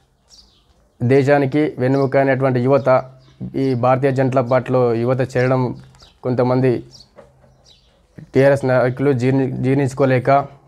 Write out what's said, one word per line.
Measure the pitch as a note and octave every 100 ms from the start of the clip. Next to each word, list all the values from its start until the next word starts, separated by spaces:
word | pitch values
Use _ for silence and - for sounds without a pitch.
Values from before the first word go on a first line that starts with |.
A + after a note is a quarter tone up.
| _ _ _ - _ _ _ _ _ -
దేశానికి | A#2+ C#3 C3+ C#3+ C3+ D3 D3+ -
వెన్నెముక | B2+ C#3 C3+ C#3
అయినటువంటి | C3+ C3 C3+ B2+
యువత, | B2 C#3 B2+ C3 B2+ - - - B2 C3+
ఈ | C3+
భారతీయ | B2 B2 C3 C#3
జనతా | C3 C3 C3+
పార్టీలో | A#2+ B2+ B2 B2+ B2 A2+
యువత | A#2+ C3 B2+ B2+
చేరడం | B2+ C3 B2 B2 - - - _
కొంతమంది | B2+ B2 B2 B2+ B2+ A#2 - - - - - _ _ _ _ _ _ _ _ -
టీఆర్ఎస్ | D#3 C3 C#3 C#3 C3
నాయకులు | B2+ B2 B2+ C#3+
జీర్ణి-, | B2+ B2 C3+ C3
జీర్ణించుకోలేక | B2+ B2+ C3+ C3+ C3 C3+ B2+ A#2 C#3 C#3 -